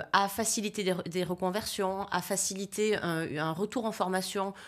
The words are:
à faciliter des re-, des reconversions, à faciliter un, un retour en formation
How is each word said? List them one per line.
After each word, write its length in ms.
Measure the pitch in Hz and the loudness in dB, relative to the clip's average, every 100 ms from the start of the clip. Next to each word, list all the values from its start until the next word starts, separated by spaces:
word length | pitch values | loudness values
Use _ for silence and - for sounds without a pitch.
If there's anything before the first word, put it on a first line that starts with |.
| - | 4
à 160 | 190 196 | 4 4
faciliter 560 | - 214 - 208 185 | 2 0 0 0 0
des 100 | 185 | 0
re-, 140 | 180 175 | 0 0
des 160 | 175 | -2
reconversions, 840 | 175 180 185 190 208 - 190 190 196 | -2 0 0 0 -2 0 0 0 -2
à 100 | 180 | -2
faciliter 760 | 175 190 - 190 196 - 214 208 | 0 0 0 -2 -4 0 2 2
un, 400 | 170 165 160 147 | 2 0 -2 -2
un 140 | 160 | -2
retour 340 | 160 208 254 220 | 0 -2 0 -2
en 80 | |
formation 600 | 208 185 185 185 202 196 196 | 0 0 0 0 -2 -2 -4